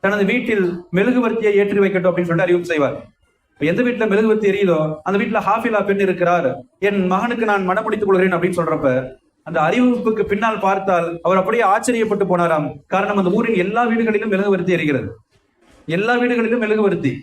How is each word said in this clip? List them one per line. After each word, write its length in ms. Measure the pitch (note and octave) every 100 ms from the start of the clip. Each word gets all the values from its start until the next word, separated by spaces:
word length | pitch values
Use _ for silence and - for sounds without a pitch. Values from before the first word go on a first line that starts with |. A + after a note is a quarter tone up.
தனது 240 | G3 G#3
வீட்டில் 400 | F#3+ A#3+ A#3 G#3+ F3+ F3 -
மெழுகுவர்த்தியை 600 | F3 A3+ B3+ A3+ A3 G#3+
ஏற்றி 240 | G3+ G3+ G3+
வைக்கட்டும் 320 | G3 F#3+ F3+
அப்படின்னு 200 | E3+ E3+
சொல்லிட்டு 120 | E3+
அறிவிப்பு 220 | F#3 F3
செய்வார். 320 | F3 D#3+ C3+ A#2 - _ _ _ _ _
இப்ப 60 | D3+
எந்த 160 | F#3+
வீட்டுல 260 | B3 G3+ A3
மெழுகுவர்த்தி 400 | G3+ A3 G#3+ G3+
எரியுதோ, 300 | G3 G3 D#3+ D#3 D#3
அந்த 220 | - G3
வீட்டுல 180 | A#3 A3
ஹாஃபிலா 420 | G3 A3 A#3 G#3+
பெண் 140 | G3 G3
இருக்கிறார், 500 | G3 F3 F3 F3 C3+ - - _
என் 280 | G3 G3+ F3+
மகனுக்கு 380 | F#3 A#3 A#3+
நான் 240 | A3 G3+ F#3
மணமுடித்துக் 360 | F#3+ G#3+ G#3+
கொள்கிறேன் 300 | G3+ F#3+ F#3
அப்படின்னு 240 | F#3+ F3+ F3
சொல்றப்ப, 460 | D#3+ D#3 D3 B2+ B2+ - _ _
அந்த 180 | - E3
அறிவிப்புக்கு 600 | D#3 A3 B3 A#3 G#3+ G#3+
பின்னால் 360 | G3+ G3+ A3+ G#3+
பார்த்தால் 600 | F#3+ G3 F#3+ F3+ E3+ E3+
அவர் 140 | E3 F#3+
அப்படியே 260 | F#3 A#3
ஆச்சரியப்பட்டு 600 | G#3+ G#3 A3+ A#3 A3 G3+ F#3+
போனாராம். 380 | F3+ E3+ D#3+ D3 - _
காரணம், 300 | F#3 G#3 G3+
அந்த 140 | F3+
ஊரின் 240 | G#3 A3+
எல்லா 340 | G#3 F3+ A3 A#3+
வீடுகளிலும் 440 | A3+ A3+ G#3 G#3+
மெழுகுவர்த்தி 400 | F#3+ G3+ F#3+ E3+
எரிகிறது, 340 | E3+ D3+ C3+ G2+ - _ _ _ _ _ - -
எல்லா 280 | E3 G#3+ B3
வீடுகளிலும் 440 | B3 A#3+ A3 B3
மெழுகுவர்த்தி. 500 | G#3+ G#3+ G3+ F3 C3+ -